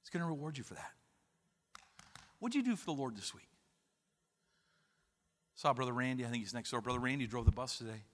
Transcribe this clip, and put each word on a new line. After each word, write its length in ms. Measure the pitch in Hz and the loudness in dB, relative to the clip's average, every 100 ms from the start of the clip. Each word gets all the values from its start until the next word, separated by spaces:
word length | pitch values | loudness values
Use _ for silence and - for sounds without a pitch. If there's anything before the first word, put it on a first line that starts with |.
He's 80 | - | -4
gonna 160 | 175 170 | -2 0
reward 320 | 151 151 139 | 0 -2 -6
you 40 | |
for 120 | 107 | -8
that. 180 | 95 - - _ _ _ _ _ _ _ - - - - - - - | -8 -12 -14 _ _ _ _ _ _ _ -20 -20 -20 -20 -20 -20 -4
What'd 160 | 233 | 2
you 80 | 277 | 4
do 140 | 247 208 | 4 2
for 80 | |
the 80 | 185 | 2
Lord 240 | 143 135 107 | 0 0 -2
this 180 | 95 | -6
week? 140 | 98 - _ _ _ _ _ _ _ _ _ _ _ _ _ _ _ _ _ _ _ _ | -8 -18 _ _ _ _ _ _ _ _ _ _ _ _ _ _ _ _ _ _ _ _
Saw 180 | - 147 | 2 4
Brother 220 | 127 127 | 4 2
Randy, 320 | 123 127 127 120 | 4 2 2 0
I 20 | |
think 140 | 120 | 0
he's 100 | 98 | -2
next 160 | 120 117 | -4 -2
door. 120 | 123 | -2
Brother 180 | 110 123 | 2 2
Randy 260 | 127 139 120 | 2 2 0
drove 200 | 120 113 | 0 0
the 40 | |
bus 280 | - 127 - | -2 -4 -4
today. 240 | 113 110 104 | -6 -8 -12